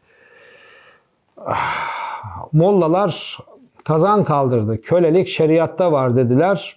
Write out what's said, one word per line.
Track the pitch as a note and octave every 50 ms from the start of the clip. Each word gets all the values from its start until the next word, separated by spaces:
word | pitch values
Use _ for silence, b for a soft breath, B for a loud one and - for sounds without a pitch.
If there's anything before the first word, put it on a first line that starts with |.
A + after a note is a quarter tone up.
| b b b b b b b b b b b b b b b b b b b b b b b _ _ _ _
ah, | - - - - - - - - - - - - - - - - - - - - - - - -
mollalar | D3+ E3 F#3+ G#3 F#3+ E3+ D#3 E3 F3+ G#3 F#3+ - - - - - - - _ - - - _ _ _ -
kazan | - D3+ D#3+ E3 G3 G#3 G#3 D#3+
kaldırdı. | - D3+ C#3+ C#3 C3 B2 A#2+ G#2+ G#2+ A2+ G#2+
"Kölelik | - - E3 F3+ F3 D#3+ D#3 F#3 F3+ -
şeriatta | - - D#3+ D#3 D#3+ E3 E3 D#3 - - F#3 F3+ D3+
var." | C#3 C3 B2+ A#2+
dediler. | B2+ C3 A#2 B2 C3 D#3+ F#3+ G3+ F#3+ - - -